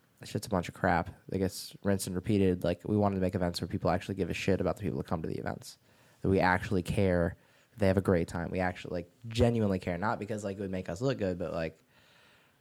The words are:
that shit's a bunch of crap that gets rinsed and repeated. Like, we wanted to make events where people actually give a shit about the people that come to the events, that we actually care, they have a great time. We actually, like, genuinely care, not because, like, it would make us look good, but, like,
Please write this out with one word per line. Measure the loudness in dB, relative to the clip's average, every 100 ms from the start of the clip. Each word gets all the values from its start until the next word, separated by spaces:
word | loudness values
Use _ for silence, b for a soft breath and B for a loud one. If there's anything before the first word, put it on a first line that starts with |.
| _ _
that | -8
shit's | -8 -2
a |
bunch | -2 -2
of |
crap | -2 2 2 0 -8 -6
that | -2
gets | -2 -2 -12 -6
rinsed | -2 0 0
and | -4
repeated. | 2 4 4 4
Like, | 0 -2
we | 0 2
wanted | 4 2
to |
make | 0
events | 0 0 -2
where | -4
people | -2 0
actually | 0 0
give | -2 -2
a |
shit | 0 0 2
about | 2 -2
the |
people | -4 -4
that | -4
come | -4
to | -4
the | -6
events, | -6 -8 -12 -20 b b b b
that | 2
we | 4
actually | 6 4 2 -2
care, | 0 2 4 4 2 -2 b b b 0
they | 2
have | 4
a |
great | 4 2 2
time. | -4 -4
We | -2
actually, | -2 -4 -8
like, | -8 -8 _ -6
genuinely | 2 2 4 2 0
care, | -2 -2
not | -2 -4
because, | -4 -6
like, | -6 -6
it |
would | -4
make | -4 -6
us | -4
look | -2 0
good, | -2 -2
but, | -4
like, | -4 -6 -8 _ b b b b b b b